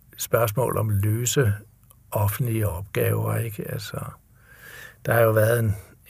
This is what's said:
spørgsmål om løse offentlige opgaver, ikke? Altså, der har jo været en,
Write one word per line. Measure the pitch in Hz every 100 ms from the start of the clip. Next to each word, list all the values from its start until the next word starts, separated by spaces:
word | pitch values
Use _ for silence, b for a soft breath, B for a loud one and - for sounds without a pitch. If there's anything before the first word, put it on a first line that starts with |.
| - -
spørgsmål | - 117 117 117 117 101
om | 107
løse | 98 104 113 120 147 107 101 - _ - - -
offentlige | 110 101 - 120 110 104
opgaver, | 85 101 117 107 107 107 110
ikke? | 113 107 -
Altså, | - - - - - _ B B B B B B B -
der |
har | 117
jo | 113
været | 110 107 120
en, | 110 104 B -